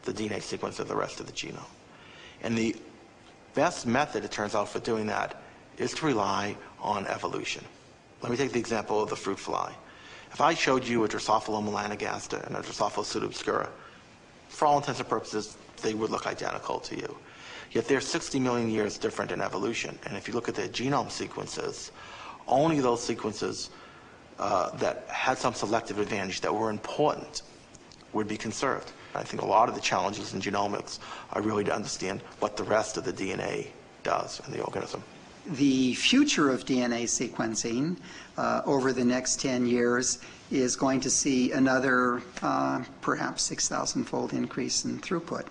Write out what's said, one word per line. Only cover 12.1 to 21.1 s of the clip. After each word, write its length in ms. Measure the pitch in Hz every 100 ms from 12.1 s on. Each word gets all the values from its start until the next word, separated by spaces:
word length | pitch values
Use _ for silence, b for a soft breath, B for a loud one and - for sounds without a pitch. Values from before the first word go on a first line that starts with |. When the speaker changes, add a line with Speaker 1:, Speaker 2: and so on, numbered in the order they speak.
| 101 - 107 -
Speaker 1:
and 100 | 101
a 40 |
Drosophila 440 | - - 104 - 139
pseudoobscura, 640 | 107 104 - - 104 101 - B B B B - - -
for 160 | - 156
all 120 | 143
intents 220 | 139 120
and 80 | -
purposes, 500 | 113 - 107 104 - - -
they 120 | 113
would 160 | 107 107
look 180 | 107 -
identical 520 | - - - - -
to 160 | - -
you. 180 | - - B B B B B
Yet 160 | 113 -
they're 140 | 135
sixty 380 | - 170 - 139
million 300 | 127 120 113
years 280 | 110 104 -
different 340 | 113 - 101
in 100 | 90
evolution. 560 | 98 - 113 113 - - -
And 120 | 98
if 100 | -
you 60 |
look 160 | 117 113
at 60 | 107
their 120 | 95
genome 440 | - 123 139 110